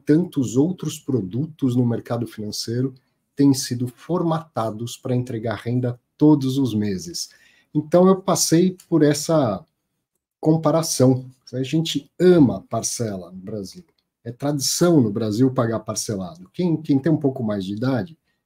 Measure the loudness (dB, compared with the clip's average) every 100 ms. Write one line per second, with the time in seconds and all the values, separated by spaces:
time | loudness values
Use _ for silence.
0 | 0 0 2 -2 -2 0 0 -2 -8 -10
1 | -4 -4 -4 -6 -8 -4 -2 0 0 -2
2 | -6 -6 -6 -8 -10 -10 -6 -4 -4 -8
3 | _ _ _ 2 4 4 0 -6 -6 -8
4 | -6 -2 0 -2 -4 -6 -4 -6 -10 -10
5 | -4 -2 -2 -6 -6 -6 -4 -2 -2 -6
6 | _ _ 6 6 2 0 0 0 -2 -4
7 | -8 -10 -12 _ _ _ _ -6 0 4
8 | 6 4 0 0 2 4 2 -2 _ 2
9 | 4 2 0 0 0 -2 -10 _ _ _
10 | _ _ _ _ 2 2 2 0 0 2
11 | 4 2 -4 -18 _ -8 -2 -2 -2 -4
12 | -8 _ 4 6 6 4 -6 -6 -6 -4
13 | -6 -6 -12 -16 -12 -10 -12 -16 -20 _
14 | _ _ -16 -8 -4 -2 -4 0 4 4
15 | 4 0 -2 2 2 2 -2 -2 -6 -8
16 | -6 -8 -8 -14 -16 -6 -2 -2 0 0
17 | 2 0 0 -2 -4 -4 -6 -4 -2 -2
18 | -4 -12 _ _